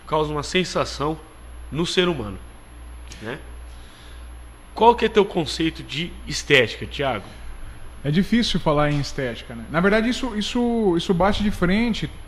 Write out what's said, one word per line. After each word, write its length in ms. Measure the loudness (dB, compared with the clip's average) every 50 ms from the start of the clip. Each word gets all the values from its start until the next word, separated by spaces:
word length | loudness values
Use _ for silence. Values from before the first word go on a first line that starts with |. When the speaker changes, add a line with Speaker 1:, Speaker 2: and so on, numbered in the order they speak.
| -6 -2
Speaker 1:
causa 240 | 0 0 0 0
uma 120 | 0 -4 -4
sensação 760 | 0 0 0 0 2 0 -2 -2 -2 -2 -2 -2 -2 -2 -4 -8 -14 -20 -20 -18 -16 -16 -14 -12 -8
no 160 | -4 -2 -2
ser 220 | 2 2 2 4 4
humano, 300 | 2 0 -4 -6 -8 -10 -12 -16 -18 -18 -20 -20 -18 -18 -16 -16 -16 -14 -14 -14 -14 -12
né? 160 | -10 -8 -8 -8 -10 -12 -14 -14 -14 -14 -16 -16 -16 -18 -18 -18 -18 -18 -16 -16 -16 -16 -16 -16 -16 -18 -18 -18 -20 -14 0
Qual 220 | 6 6 6 8
que 100 | 6 4
é 40 | 4
teu 140 | 4 4 4
conceito 600 | 4 2 -2 -2 -2 -2 0 0 0 0 -4 -8
de 280 | -8 -6 -6 -6 -6 -8 -10 -10 -8
estética, 580 | -8 -6 2 6 6 8 8 6 2 -4 -8
Thiago? 400 | -8 -4 -2 0 0 0 -2 -4 -8 -12 -12 -12 -12 -12 -10 -12 -12 -12 -14 -14 -14 -14 -6 -2
Speaker 2:
É 80 | 2
difícil 480 | 2 2 4 4 4 2 2 2 0 0
falar 320 | 2 2 4 4 4 4
em 80 | 2 0
estética, 560 | 0 -2 -4 -4 -4 -4 -4 -6 -10 -12 -12
né? 80 | -12 -10 -4
Na 80 | 0 2
verdade, 300 | 4 6 4 4 4 2
isso, 260 | 0 0 -2 -2 -2
isso, 600 | -2 -4 -2 0 0 2 2 2 4 4 4 4 2
isso 160 | 2 2 2
bate 280 | 4 4 4 4 2
de 100 | 2 0
frente, 580 | 2 2 2 4 4 4 4 2 0 -2 -4 -6 -8 -12 -14